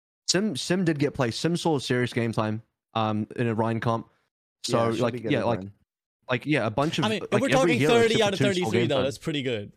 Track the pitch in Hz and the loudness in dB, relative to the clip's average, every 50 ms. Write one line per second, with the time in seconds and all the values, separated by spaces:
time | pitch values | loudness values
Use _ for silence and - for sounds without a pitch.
0 | _ _ _ _ _ - - 180 214 214 147 127 - - 175 190 185 160 160 143 | _ _ _ _ _ -2 0 0 0 -2 -2 -4 -2 0 0 2 2 2 2 2
1 | 143 131 - - 131 117 - - - 165 175 - - 170 156 131 - - 127 123 | 0 0 0 0 -2 -2 -2 -2 -2 -2 0 0 0 0 0 0 0 0 0 0
2 | 123 117 - 123 117 117 110 120 110 107 107 113 - _ _ _ _ _ - 113 | 0 0 0 -2 -2 -2 0 -2 -2 -2 -4 -6 -8 _ _ _ _ _ -4 -2
3 | 110 107 107 107 107 - - - 123 117 110 107 110 113 113 113 - 120 113 113 | -2 0 -2 -2 -4 -4 -4 -4 -2 -2 0 0 0 0 -2 -2 0 0 -2 -2
4 | - - _ _ _ _ _ _ _ _ _ _ - - 127 120 117 117 113 110 | -4 -10 _ _ _ _ _ _ _ _ _ _ -6 -2 0 2 2 2 0 0
5 | 123 117 120 120 107 113 - 117 98 117 117 92 95 101 - _ _ _ _ _ | 0 -2 -2 -2 -2 -2 0 0 0 0 -2 -2 -4 -10 -16 _ _ _ _ _
6 | _ _ _ _ _ - 127 123 - 139 151 131 104 113 107 139 143 165 - - | _ _ _ _ _ -4 -4 -2 0 0 0 0 0 0 0 0 0 0 0 0
7 | - 214 220 - - - - - 262 262 254 262 269 - - - 139 - 240 233 | 0 0 -2 -2 -4 -2 -2 0 2 2 2 4 4 4 2 2 4 4 6 6
8 | 233 220 226 226 214 202 196 - 220 202 190 180 180 - - 117 117 123 143 131 | 6 4 4 2 2 2 2 2 2 2 2 0 -2 0 0 0 2 2 2 0
9 | 127 139 - - - 160 156 147 123 131 120 104 104 - - | 0 -2 -4 -6 -6 -6 -4 -4 -4 -4 -4 -4 -6 -10 -14